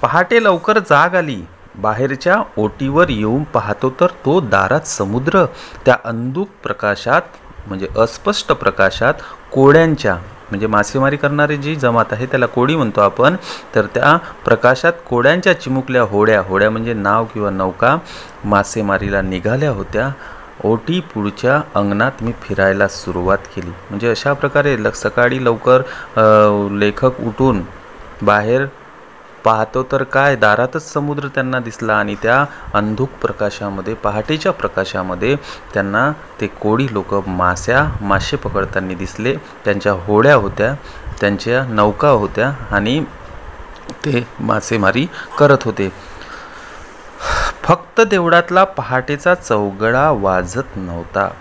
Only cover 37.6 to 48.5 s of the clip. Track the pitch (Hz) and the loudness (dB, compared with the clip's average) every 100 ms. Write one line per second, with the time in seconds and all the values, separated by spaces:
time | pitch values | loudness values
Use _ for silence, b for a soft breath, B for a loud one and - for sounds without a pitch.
37.6 | - 123 151 120 101 98 - 147 - 98 | 0 0 0 -2 -2 -2 0 -6 -4 -4
38.6 | 95 98 92 90 92 - 113 139 B - | -4 -4 -6 -8 -10 -6 -4 -4 B -8
39.6 | - 101 101 95 90 104 127 143 101 - | -4 0 0 -2 2 4 6 6 2 -2
40.6 | 107 139 B B B - 101 101 - 123 | -2 -2 B B B -2 -2 0 -2 -2
41.6 | 131 110 104 104 151 123 104 - 123 139 | -2 2 2 2 2 4 2 0 -2 -2
42.6 | 120 101 101 139 - - - - - - | -2 -2 0 -2 -4 -10 -18 -18 -18 -18
43.6 | - - - - 151 127 117 - 110 110 | -18 -18 -16 -10 -2 -2 -4 -8 -2 -2
44.6 | - 113 98 117 139 B B - 143 139 | -2 0 2 2 -2 B B 2 4 4
45.6 | - 104 95 - B B B B B B | 2 -4 -4 -6 B B B B B B
46.6 | B B - - - - B B B - | B B -20 -20 -20 -12 B B B -6
47.6 | - 185 - - 226 202 170 170 170 | 0 0 0 0 2 4 4 4 4